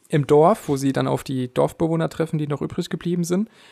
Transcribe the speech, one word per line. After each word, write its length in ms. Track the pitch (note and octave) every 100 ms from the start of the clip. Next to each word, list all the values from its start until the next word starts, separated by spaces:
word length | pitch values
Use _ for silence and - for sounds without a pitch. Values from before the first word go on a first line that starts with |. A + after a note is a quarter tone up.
| -
im 160 | D#3 C3+
Dorf, 420 | D3 D#3+ A3 -
wo 80 | C#3
sie 140 | C#3
dann 140 | C3+ C3
auf 160 | C3+
die 300 | - C3 B2+
Dorfbewohner 560 | - C#3 - E3 E3 D#3+
treffen, 280 | - D#3+ D#3
die 80 | D3
noch 140 | C#3+
übrig 280 | D#3 - F3
geblieben 340 | E3 E3+ F3
sind. 260 | E3 F3+ A3 _ -